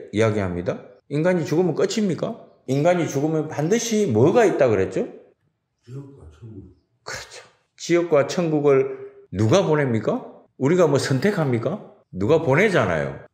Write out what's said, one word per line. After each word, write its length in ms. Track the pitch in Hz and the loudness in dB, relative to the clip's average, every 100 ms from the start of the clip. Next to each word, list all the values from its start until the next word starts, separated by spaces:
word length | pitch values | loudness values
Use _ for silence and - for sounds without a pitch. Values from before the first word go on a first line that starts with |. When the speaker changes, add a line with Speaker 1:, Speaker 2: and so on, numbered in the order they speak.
| - | -6
Speaker 1:
이야기합니다. 680 | 101 113 104 95 87 90 202 - - - | 0 0 0 -2 -4 -6 -8 -10 -20 -8
인간이 360 | 147 165 185 139 | -2 0 0 0
죽으면 300 | 147 185 143 | 0 0 0
끝입니까? 720 | 143 - 208 151 - 226 - _ - | -2 0 -2 -2 -6 -8 -16 _ -4
인간이 400 | 135 160 180 147 | 0 2 2 0
죽으면 400 | 139 151 160 151 | -2 -2 -2 -4
반드시 580 | - 156 226 233 214 202 | -4 0 0 0 0 2
뭐가 380 | 107 139 220 214 | 4 4 6 4
있다 240 | - 131 | 4 2
그랬죠? 380 | 101 95 - 240 - - _ _ _ _ _ _ | 2 0 -2 -6 -10 -20 _ _ _ _ _ _
Speaker 2:
지옥과 400 | 135 139 139 82 - | -18 -18 -20 -20 -20
천국. 240 | 113 98 92 _ _ _ | -20 -20 -20 _ _ _
Speaker 1:
그렇죠. 400 | - - - - - _ _ - | -14 -14 -14 -20 -20 _ _ -12
지옥과 500 | - 170 170 147 135 | -2 0 2 2 2
천국을 720 | - 170 151 143 135 135 - - - - | -2 -2 0 4 4 2 -4 -16 -20 -10
누가 320 | 92 110 165 170 | -2 2 2 2
보냅니까? 600 | 151 139 113 104 240 - - _ - | 0 0 -2 -2 -4 -6 -20 _ -4
우리가 300 | 131 180 165 | 0 4 4
뭐 100 | 139 | 2
선택합니까? 920 | - 131 196 202 147 117 127 202 - - _ | 0 0 0 -2 -2 -2 -2 -8 -12 -20 _
누가 300 | 92 101 160 | -6 0 0
보내잖아요. 760 | 117 139 214 170 107 80 69 67 - | 2 2 2 2 0 -2 -4 -8 -18